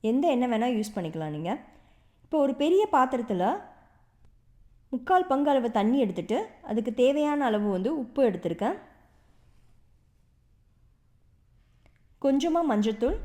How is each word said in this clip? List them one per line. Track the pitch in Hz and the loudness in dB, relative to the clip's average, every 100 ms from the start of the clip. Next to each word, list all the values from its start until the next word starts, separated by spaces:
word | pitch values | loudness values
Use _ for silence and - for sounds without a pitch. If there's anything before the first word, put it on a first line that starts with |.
| 220 | 0
எந்த | 247 330 | 2 2
எண்ணெய் | 254 247 | 2 0
வேணா | 220 247 226 | 0 0 -2
யூஸ் | 214 208 | -4 -6
பண்ணிக்கலாம் | 165 160 156 151 | -6 -6 -8 -6
நீங்க. | 165 277 - - _ _ _ _ | -6 -6 -8 -20 _ _ _ _
இப்போ | _ 311 | _ 0
ஒரு | 277 - | 0 2
பெரிய | 294 370 427 311 | 2 2 2 2
பாத்திரத்துல | 254 262 233 190 185 370 - - - _ _ _ - _ _ _ - _ _ | 2 0 -2 -2 0 -2 -8 -20 -20 _ _ _ -20 _ _ _ -20 _ _
முக்கால் | 254 254 370 359 | -10 2 2 2
பங்கு | 269 285 | 0 2
அளவு | 277 240 226 | 2 2 0
தண்ணி | 202 269 | 2 2
எடுத்துட்டு, | 226 180 175 247 440 - - | 0 -2 -2 -2 -4 -10 -6
அதுக்கு | 214 226 233 | -4 -4 2
தேவையான | 254 285 294 294 262 | 2 4 0 0 0
அளவு | 214 208 185 | 0 0 -2
வந்து | 196 311 | -2 -4
உப்பு | 240 - 254 | -6 0 0
எடுத்திருக்கேன். | 175 175 165 214 392 - - _ _ _ _ _ _ _ _ _ _ _ _ _ _ _ _ _ _ _ _ _ _ _ _ _ _ _ _ _ _ _ _ | 0 -4 -2 -4 -4 -12 -20 _ _ _ _ _ _ _ _ _ _ _ _ _ _ _ _ _ _ _ _ _ _ _ _ _ _ _ _ _ _ _ _
கொஞ்சமா | 277 269 330 330 320 | 0 2 2 0 2
மஞ்சத்தூள். | 214 208 214 240 359 | 2 0 0 -2 -2